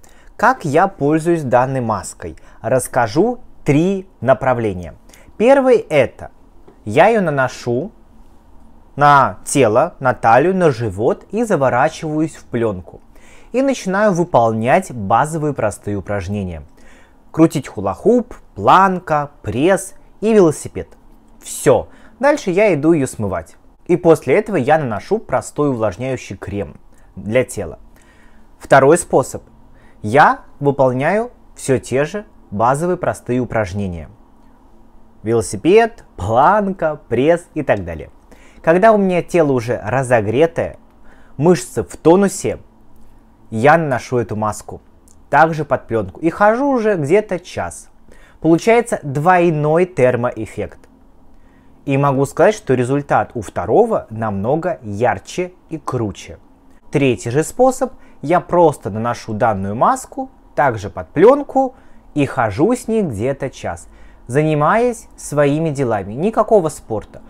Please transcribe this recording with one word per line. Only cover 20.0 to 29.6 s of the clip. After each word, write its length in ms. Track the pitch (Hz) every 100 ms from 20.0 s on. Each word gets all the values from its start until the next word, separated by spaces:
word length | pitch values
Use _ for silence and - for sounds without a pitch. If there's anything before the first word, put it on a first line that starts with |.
| - -
и 140 | 208
велосипед. 540 | 214 170 147 117 - - - - - _ -
Все. 460 | - - 151 110 80 - - -
Дальше 320 | 277 294 -
я 240 | 175 214
иду 180 | 156 156
ее 140 | 170 127
смывать. 500 | - 104 90 80 - - _ -
И 100 | 175
после 380 | 170 151 -
этого 220 | 170 214 180
я 200 | 120 160
наношу 400 | 135 101 - 220
простой 520 | - 123 - - 147
увлажняющий 680 | 120 107 95 131 127 - 98
крем 400 | - 101 78 - - - - 92
для 260 | 92 120
тела. 340 | 123 - 85 - - - - _ - - - -
Второй 400 | - 139 135 170
способ. 440 | - 165 127 104 - _